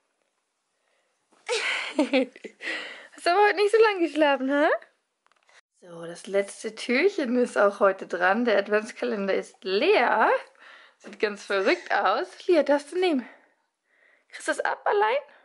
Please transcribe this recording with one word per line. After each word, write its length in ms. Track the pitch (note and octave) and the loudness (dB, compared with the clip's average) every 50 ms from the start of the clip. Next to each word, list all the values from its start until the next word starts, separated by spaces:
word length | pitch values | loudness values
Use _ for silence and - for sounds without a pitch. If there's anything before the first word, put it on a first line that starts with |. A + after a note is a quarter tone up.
| _ _ _ _ _ _ _ _ _ _ _ _ _ _ _ _ _ _ _ _ _ _ _ _ _ _ _ _ _ - A#4+ G#4 - - - - - - - | _ _ _ _ _ _ _ _ _ _ _ _ _ _ _ _ _ _ _ _ _ _ _ _ _ _ _ _ _ -6 -4 -4 -4 -4 -6 -6 -8 -6 -4
<laughs> 340 | - C#4 A#3 - C4 B3+ - - - - - - _ - - - - - - - - - - - | -4 -2 0 0 0 0 -2 -6 -16 -20 -20 -18 _ -12 -10 -10 -10 -10 -14 -16 -18 -20 -20 -20
Hast 140 | - - | -4 -2
aber 160 | E4+ F4 G4+ G#4 | 0 4 4 4
heute 100 | G#4 - | 4 4
nicht 160 | - G#4 G4+ | 2 2 2
so 100 | A4+ A4 | 4 4
lange 200 | A4+ A4 G4+ F#4 | 4 4 4 0
geschlafen, 500 | E4+ D4+ C#4+ D4+ D#4 C#4+ C#4 B3 C4 C4+ | -2 -2 2 2 4 4 2 2 0 0
hä? 180 | C#4+ C#4+ D4+ F4 C#5+ E5 - _ _ _ _ _ _ _ _ _ _ _ _ _ _ - _ _ _ _ | 2 2 2 2 2 0 -4 _ _ _ _ _ _ _ _ _ _ _ _ _ _ -20 _ _ _ _
So, 240 | G#3 F3 E3+ E3 E3+ | -20 -18 -16 -14 -12
das 220 | E3 E3+ - - | -14 -14 -14 -12
letzte 480 | F#3+ F#3+ G3 G3+ - - - - A3+ G#3+ | -2 -2 -2 -2 -2 -10 -12 -12 -12 -12
Türchen 600 | - - - A#3+ C4 E4+ G4+ G4+ - C#4+ A3+ B3 B3 | -10 -4 -2 0 2 2 0 0 0 -2 0 0 0
ist 160 | B3 - - | 0 0 2
auch 220 | B3+ G#3 G3+ G3+ - | 2 2 2 2 2
heute 260 | G#3 G3 F#3+ - - | 2 2 2 0 -6
dran. 400 | - - E3+ F3+ F#3 G3 A#3 B3 | -8 -4 0 2 2 2 2 2
Der 120 | A#3 G3+ G3 | 2 2 0
Adventskalender 720 | G3+ G#3 G#3 G#3+ G#3+ A#3+ - - B3 B3 A3+ G3+ G3 G3 F#3+ | 0 0 -2 -2 -2 -4 -8 -8 -6 -4 -4 -4 -2 -2 -2
ist 300 | G3 F#3+ - - _ - | -2 -4 -6 -16 _ -6
leer. 680 | F#3+ F#3 G#3 C#4 F#4 G#4+ D#4 A#3+ A3+ - G#3+ B3 F#4 B4+ C5 - - _ _ - - - - - _ _ | -4 -2 0 2 4 4 4 4 2 2 2 2 2 2 0 -4 -10 _ _ -20 -20 -20 -20 -20 _ _
Sieht 220 | _ - - - - | _ -20 -20 -6 -4
ganz 260 | - - G#2 G2 - | -4 -4 -4 -8 -8
verrückt 460 | - G3+ F#3+ F#3+ B3 F4+ F4 - - | -4 -2 0 2 0 0 -2 -2 -4
aus. 360 | G3 G3+ G3 F#3 G#3 C4 F#4 - - - - | -2 0 2 2 0 0 -2 -6 -12 -8 0
Lia, 160 | - F4 D#4 | 2 2 2
darfst 300 | C#4 - C#4+ C#4+ C#4+ - | 4 4 0 0 0 -6
du 80 | E4+ F4+ | -4 -2
nehmen? 280 | F#4+ F4+ D#4 B3+ A3 - - - _ _ _ _ _ _ _ _ _ _ _ _ _ _ _ _ _ _ | 0 0 0 -2 -4 -8 -16 -20 _ _ _ _ _ _ _ _ _ _ _ _ _ _ _ _ _ _
Kriegst 180 | - - - | -20 -10 -8
du 40 | D#4+ | -6
das 80 | - - | -6 -2
ab 260 | - - - - - | -2 -4 -4 -2 -2
allein? 320 | - G#4+ G#4 G#4 G#4+ B4 D5 C#5 - - - | 0 2 2 2 2 0 -2 -4 -8 -20 -20